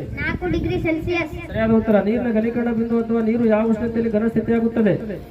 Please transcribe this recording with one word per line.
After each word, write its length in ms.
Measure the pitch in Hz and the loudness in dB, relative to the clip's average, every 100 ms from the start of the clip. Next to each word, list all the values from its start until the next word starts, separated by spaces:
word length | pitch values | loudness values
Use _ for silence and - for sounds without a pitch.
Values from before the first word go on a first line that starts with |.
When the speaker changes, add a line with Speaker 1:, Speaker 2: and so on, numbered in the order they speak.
| - 285 | -8 -6
Speaker 1:
ನಾಲ್ಕು 360 | 311 339 359 | -4 -2 -2
ಡಿಗ್ರಿ 280 | 330 330 359 | -2 0 -2
ಸೆಲ್ಸಿಯಸ್. 680 | 320 320 349 339 320 - - | 0 -2 -2 -2 -4 -8 -8
Speaker 2:
ಸರಿಯಾದ 240 | 214 220 | -2 2
ಉತ್ತರ. 320 | 226 220 208 | 4 4 4
ನೀರಿನ 280 | 190 240 240 | 4 0 0
ಘನೀಕರಣ 380 | 220 233 240 233 | 0 0 -2 -2
ಬಿಂದು 260 | 226 226 233 | -2 0 0
ಅಥವಾ 180 | 226 233 | 0 0
ನೀರು 240 | 220 233 226 | 0 2 2
ಯಾವ 220 | 214 226 | 2 2
ಉಷ್ಣತೆಯಲ್ಲಿ 440 | 220 233 226 226 | 0 0 -2 0
ಘನ 160 | 214 226 | 0 0
ಸ್ಥಿತಿಯಾಗುತ್ತದೆ? 680 | 226 220 233 226 240 208 160 - 175 - | 0 0 0 2 2 2 0 -4 -10 -12